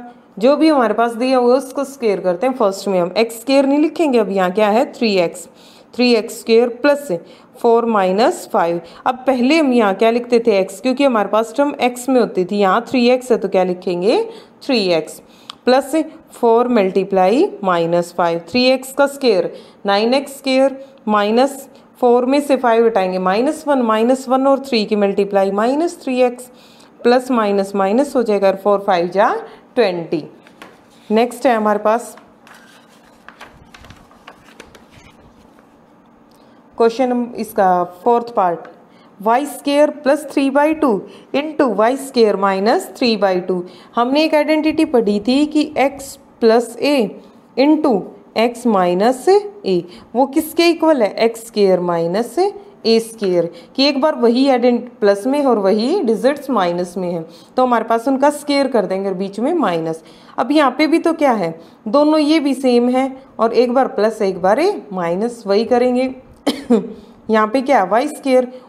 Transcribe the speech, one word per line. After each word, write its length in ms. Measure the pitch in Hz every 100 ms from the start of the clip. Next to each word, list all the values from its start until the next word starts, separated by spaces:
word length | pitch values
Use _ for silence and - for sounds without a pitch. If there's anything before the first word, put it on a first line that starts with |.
| - - _ -
जो 160 | 247 294
भी 100 | 320
हमारे 260 | 285 220
पास 200 | 214 233
दिया 240 | 214 254 254
हुआ 140 | 240
है 60 | 262
उसको 260 | 269 294
स्क्वायर 360 | 262 - 226 185
करते 280 | 180 175 262
हैं। 60 |
first 340 | 262 202 196 202
में 120 | 185
हम 140 | 175 202
एक्स 220 | 226 -
स्क्वायर 240 | - 269 269
नहीं 140 | 285
लिखेंगे, 400 | 320 320 302 240
अब 120 | 190
यहाँ 200 | 196 180
क्या 180 | 196 214
है? 220 | 220 294
थ्री 240 | - 226 190
एक्स, 300 | 165 - - - - - _
थ्री 180 | - 247
एक्स 260 | 226 202 -
स्क्वायर 300 | - 226 247 233
प्लस 300 | 294 285 285 170 - - - -
फ़ोर 240 | 233 233 233
माइनस 600 | 214 185 190 285 349 -
फ़ाइव। 280 | 214 170 170 - - -
अब 180 | 247 -
पहले 300 | 262 247 320
हम 140 | 277
यहाँ 220 | 240 202 190
क्या 160 | 226
लिखते 280 | 233 240 233
थे? 180 | 233 196
X, 200 | 190 -
क्योंकि 220 | 262 254
हमारे 260 | 277 226 196
पास 240 | 208 226 -
term 160 | 285 -
X 260 | 247 247 -
में 100 | 254
होती 260 | 190 185 180
थी, 120 | 202
यहाँ 280 | 196 208 233
थ्री 180 | 262 240
एक्स 220 | 254 254
है 60 | 208
तो 120 | 190
क्या 140 | 185
लिखेंगे? 580 | 185 180 196 175 196 381 453 - - _
three 160 | - 240 185
X 320 | 165 156 - - - - - 240
plus 300 | 247 - 320 311 - -
four 340 | - 233 226 247
multiply 800 | 233 190 196 190 190 185 254 403 -
minus 500 | 190 170 165 175 175 -
five। 240 | 170 170 170
थ्री 140 | 247 254
एक्स 280 | 262 262
का 140 | - 277
स्क्वायर 440 | 277 247 185 165 - - - 202
नाइन 280 | 202 233
एक्स 240 | 269 277 -
स्क्वायर 420 | 269 262 269 262 - - -
माइनस 600 | 208 208 233 269 - - - _ _
फ़ोर 240 | 247 240 247
में 140 | 285
से 160 | 285 262
फ़ाइव 280 | 247 226 226
हटाएंगे, 340 | 214 185 185
माइनस 440 | 185 208 277 302 285
वन, 140 | 277
माइनस 460 | 226 220 233 262 240
वन 180 | 262 269
और 120 | 269
थ्री 260 | 269 226 202
की 100 | 208
मल्टीप्लाई 560 | 202 196 196 196 196
minus 480 | 196 233 285 339 -
three 180 | 269 254
X, 300 | 247 247 - - - - - -
plus 280 | 240 254 262
minus 440 | 240 208 202 196 202
minus 400 | 190 226 285 262
हो 80 |
जाएगा, 280 | 226 202 196
फ़ोर 260 | 190 208 196
फ़ाइव 280 | 202 175 175
जा 280 | 190 247 440 - - - 254
ट्वेंटी। 480 | 208 175 160 165 147 - - - - - _ _ -
Next 360 | 214 247 240 269
है 80 | 226
हमारे 240 | 214 208
पास 360 | 214 226 - - - _ - - - - _ _ _ _ - - - - - - - - - - - - - - - - - - - - - _ - - _ _ _ _ _ _ _ _ _ - _ -
क्वेश्चन, 500 | 226 226 254 247 240 -
इसका 460 | 214 - 190 180 175 -
fourth 300 | 233 233 233 214
part, 320 | 185 165 - - _ _ - -
Y 260 | 202 247 294
square 440 | - 285 285 294
plus 320 | 294 262 294 -
three 180 | 302 269
by 240 | 277 302
two 160 | 311 277 190 - - - 262
into 320 | 311 302 269 196
Y 200 | 226 262
square 380 | 269 240 214 196
minus 500 | 196 190 208 370 - -
three 180 | 247 214
by 220 | 196 185
two। 220 | 180 180 180 - - 226
हमने 280 | 247 285
एक 120 | 311 302
identity 500 | 294 311 311 302 311
पढ़ी 320 | 240 202 208
थी 260 | 208 262 294
कि 160 | 302 294 -
X 380 | 277 277 - - - _
plus 340 | 226 233 247 -
A 320 | 277 285 196 - - - _ -
into 420 | 285 311 311 196 - - - 220
X 300 | 240 240 240
minus 600 | 196 180 180 226 254 370
ए, 560 | 403 403 - 190 180 165 - - 233
वो 100 | 269
किसके 400 | 311 302 - 339
equal 340 | 330 320 285
है? 100 | 196 -
X 300 | 226 - -
square 320 | 214 196 180
minus 560 | 175 170 170 196 240 339 392 403 - - 220
A 140 | 226
square, 500 | 226 - 196 175 170 - - -
कि 100 | 285
एक 140 | 277
बार 140 | 311 269
वही 320 | 233 240 277
आइडेंट-, 400 | 254 254 240 214 -
plus 260 | 202 202 254
में 160 | 285 277
और 140 | 214
वही 400 | 190 196 247 403
digits 480 | 240 208 247 285 294
minus 440 | 226 175 175 185 190
में 140 | 175
है, 140 | 175 160 - - -
तो 60 |
हमारे 220 | 254 233 220
पास 220 | 233 254
उनका 220 | 269 285
square 380 | 294 - 277 262
कर 180 | 240 180
देंगे 240 | 190 196
और 60 | 185
बीच 240 | 196 202
में 140 | 262 349
minus। 480 | 208 170 160 160 - - - -
अब 140 | 240
यहाँ 240 | 302 277 285
पे 100 | 302
भी 120 | 320
तो 140 | 339 320
क्या 160 | 285
है, 200 | 220 165 165 - - 220
दोनों 320 | 277 302 311
ये 200 | 294 320
भी 140 | 277
same 360 | 262 254 240 247
है 220 | 254 262 - - -
और 140 | 220
एक 200 | 220 247
बार 140 | 247 -
plus 320 | - 214 220
एक 200 | 196 175
बार 180 | 185 240
A 120 | 370 330 -
minus, 500 | 185 170 180 233 233 196
वही 180 | 202 226
करेंगे। 480 | 247 254 247 262 - - - -
<coughs> 340 | - - 226 180 - - - -
यहाँ 180 | 220 214
पे 140 | 262
क्या 180 | 254 247
है? 80 | 180
वाई 200 | 220 285
स्क्वायर, 400 | - 277 254 247 -